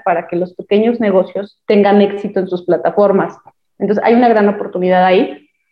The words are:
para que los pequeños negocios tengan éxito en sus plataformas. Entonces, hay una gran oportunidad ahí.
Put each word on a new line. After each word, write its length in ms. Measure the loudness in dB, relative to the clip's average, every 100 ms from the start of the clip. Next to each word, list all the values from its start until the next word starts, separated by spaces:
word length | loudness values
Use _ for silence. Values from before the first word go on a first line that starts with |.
| -4
para 220 | -4 -4
que 100 | -6
los 160 | -6
pequeños 480 | -10 -2 0 0 0
negocios 600 | 0 0 0 -6 -12 _ 0
tengan 340 | 2 4 4
éxito 380 | 2 -2 -6 -6
en 80 | -4
sus 160 | -6
plataformas. 720 | -2 -2 -2 0 2 2 -2 -8 _ _ _ -6
Entonces, 240 | -4 -2 2
hay 80 |
una 160 | 4 4
gran 180 | 2 0
oportunidad 560 | -2 -6 -4 0 2
ahí. 420 | 2 2 0 -6 _ _ _